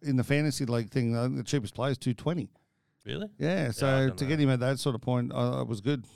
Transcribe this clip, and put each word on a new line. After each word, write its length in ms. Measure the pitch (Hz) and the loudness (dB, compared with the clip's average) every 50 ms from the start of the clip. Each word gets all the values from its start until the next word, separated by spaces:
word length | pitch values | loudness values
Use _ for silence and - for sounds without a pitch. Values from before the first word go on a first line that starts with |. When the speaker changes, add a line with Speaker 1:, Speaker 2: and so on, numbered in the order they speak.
Speaker 1:
in 140 | - 147 131 | -2 2 2
the 80 | 127 113 | 2 2
fantasy 400 | - 143 147 151 151 131 - 139 | 4 2 2 2 2 0 -2 -2
league 260 | 113 120 117 113 98 | 0 0 0 -2 0
thing, 240 | - 135 120 117 117 | 0 0 2 2 2
uh, 140 | 117 120 127 | 0 0 0
the 140 | 139 131 | -2 -4
cheapest 320 | 113 - - 143 107 98 - | -2 0 0 0 0 -2 -4
player 160 | - 123 139 | -2 -2 -2
is 80 | 135 - | -2 -2
two 160 | - 131 117 | -2 -2 -2
twenty. 340 | - - 151 175 170 98 - _ _ _ _ _ _ _ _ _ _ - | 0 -2 -2 -2 -2 -4 -6 _ _ _ _ _ _ _ _ _ _ -10
Speaker 2:
Really? 240 | 110 127 151 208 208 208 - | -8 -6 -6 -6 -8 -6 -2
Speaker 1:
Yeah, 240 | 147 160 185 190 | -2 0 0 0
Speaker 2:
Yeah, 60 | 151 120 | 0 -2
I 20 | |
Speaker 1:
so 360 | 107 - 135 135 135 135 135 131 | -2 0 2 2 4 4 2 2
Speaker 2:
don't 100 | - - | 0 -2
Speaker 1:
to 60 | 139 | -2
Speaker 2:
know. 40 | 131 | 0
Speaker 1:
get 120 | 156 156 | 2 4
him 100 | 147 135 | 4 4
at 100 | 131 120 | 4 2
that 180 | 123 131 139 127 | 2 0 0 0
sort 160 | - 143 120 | -2 -2 -2
of 60 | 113 | -2
point, 320 | - 123 123 123 120 - | -2 0 0 0 0 -2
uh, 260 | - - 120 123 127 131 | -2 -2 0 0 0 -2
it 40 | 127 117 | -2 -4
was 120 | 117 104 | -4 -4
good. 240 | 98 131 147 131 104 - - | -2 -2 -2 -2 -4 -8 -6